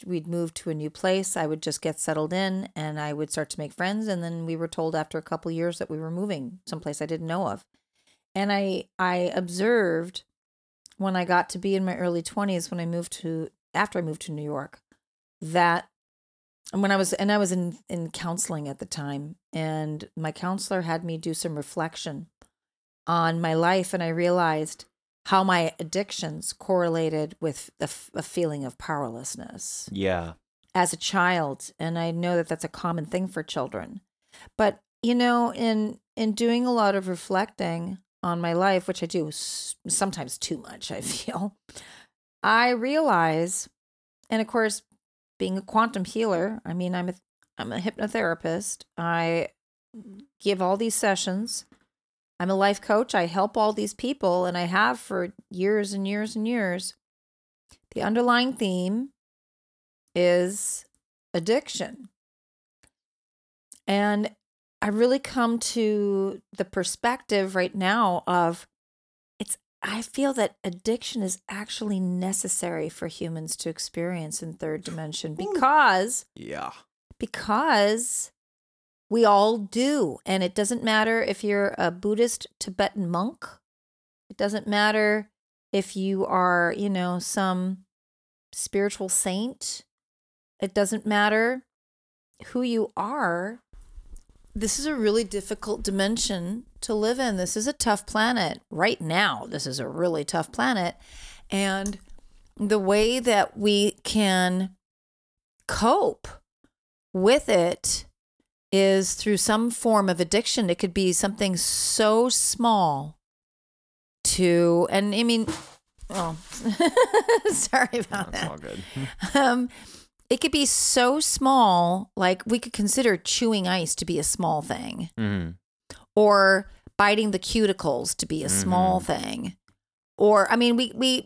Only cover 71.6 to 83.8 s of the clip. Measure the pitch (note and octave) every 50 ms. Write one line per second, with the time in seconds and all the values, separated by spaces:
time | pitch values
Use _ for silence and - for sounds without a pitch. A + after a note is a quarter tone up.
71.6 | G#3+ - - - G#3+ G#3 G3+ F#3+ F#3 F3+ F3+ F3+ F#3 F#3+ G3 - - F#3 - -
72.6 | F3 E3+ E3+ D#3+ D#3 E3 - - F3 E3 - - E3+ E3 E3 D#3+ D#3+ D#3+ - -
73.6 | - E3 D#3+ - - - - E3+ E3+ F3+ F3+ E3+ D#3 D#3 - - E3+ D#3+ D#3+ -
74.6 | E3+ D#3 D#3 D#3 - F3 E3 D#3+ D#3+ D3+ D#3 - - D#3 D3+ E4+ F#4 G#4 G4 D#4+
75.6 | - C4 D4+ D#4 C#4+ G#3 F#3 F#3 G3 B3 B3 - - _ _ - - B1 D2 D2
76.6 | - C2 - - _ _ _ _ _ _ - - A#3 - - - - A3 G#3 A#3+
77.6 | D4+ D#4+ B3+ G#3 G3+ G#3 A3 A#3 B3 - - - - - _ _ _ _ _ _
78.6 | _ _ _ _ _ _ _ _ _ - G#3 A#3 A3+ G#3 G3+ G3 G#3 A3 A#3 A3
79.6 | G3+ F#3+ - A#3 B3+ C#4+ D4+ C#4+ G3 D3 A#2 - _ - F#3+ F#3+ F3+ F3+ - G#3+
80.6 | G3+ G#3 A#3+ A#3 - A3+ A3 G#3+ A3 A3+ A3+ A3+ - - G3 - - G#3 G3+ G3+
81.6 | G3+ G3+ - - F3+ E3 F3 F3+ G#3 G#3 G#3+ G#3+ A#3+ A#3 - - - - _ _
82.6 | - G3 F#3 - G3 G3+ - G#3 F3+ E3+ F3 F3 G3+ B3 E4 _ - - - _
83.6 | _ _ _ _